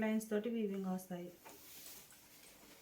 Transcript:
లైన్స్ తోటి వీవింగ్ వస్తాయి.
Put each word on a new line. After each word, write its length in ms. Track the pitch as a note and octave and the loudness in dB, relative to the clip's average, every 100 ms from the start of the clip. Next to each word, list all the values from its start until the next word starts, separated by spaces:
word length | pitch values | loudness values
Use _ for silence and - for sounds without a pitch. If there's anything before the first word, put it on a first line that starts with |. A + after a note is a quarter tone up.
లైన్స్ 260 | A3 A3 G#3+ | 6 4 4
తోటి 180 | G#3 A#3 A#3 | 2 4 4
వీవింగ్ 340 | G#3 G3 F#3+ | 2 2 2
వస్తాయి. 380 | F#3 - F3+ F3 - - - - - - - - - - - - - - - | 0 0 -4 -6 -10 -16 -16 -14 -14 -12 -14 -16 -18 -20 -20 -18 -18 -18 -18